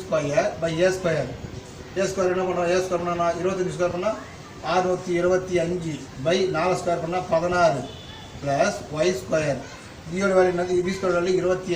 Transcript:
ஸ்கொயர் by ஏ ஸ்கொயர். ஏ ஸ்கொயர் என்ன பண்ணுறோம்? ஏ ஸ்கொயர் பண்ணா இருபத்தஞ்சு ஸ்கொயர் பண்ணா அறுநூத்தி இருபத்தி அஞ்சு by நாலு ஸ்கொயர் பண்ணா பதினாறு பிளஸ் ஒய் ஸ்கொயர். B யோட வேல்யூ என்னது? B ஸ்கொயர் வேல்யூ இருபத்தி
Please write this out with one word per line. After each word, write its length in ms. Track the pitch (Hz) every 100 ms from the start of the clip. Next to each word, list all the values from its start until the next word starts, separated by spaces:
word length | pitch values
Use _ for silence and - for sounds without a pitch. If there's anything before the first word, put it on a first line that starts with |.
ஸ்கொயர் 440 | - 156 143 151 - -
by 100 | 165 160
ஏ 60 | 185 185
ஸ்கொயர். 320 | 175 151 131 - - - - - - 185
ஏ 40 | 190
ஸ்கொயர் 220 | 196 180 185
என்ன 100 | 185
பண்ணுறோம்? 200 | 175 170
ஏ 40 | 180
ஸ்கொயர் 200 | 180 175
பண்ணா 240 | 175 175 170 165
இருபத்தஞ்சு 320 | 185 185 175 156
ஸ்கொயர் 200 | 175 175
பண்ணா 160 | 202 - - - - - 151
அறுநூத்தி 380 | 180 185 180 180 175
இருபத்தி 340 | 175 185 185 175 170
அஞ்சு 300 | 175 165 139 - 131 143
by 100 | 196 185 156
நாலு 180 | 180 180
ஸ்கொயர் 220 | 175 170
பண்ணா 160 | 165 180 180
பதினாறு 480 | 165 175 180 165 139 123 - - - - -
பிளஸ் 360 | 143 143 196 - - 151
ஒய் 160 | 175 185
ஸ்கொயர். 380 | - 160 147 131 - - - - 160
B 120 | 180
யோட 100 | 196 185
வேல்யூ 160 | 180 170
என்னது? 220 | 180 180 180
B 80 | 190
ஸ்கொயர் 200 | 185 175
வேல்யூ 180 | 180 180
இருபத்தி 320 | 180 180 -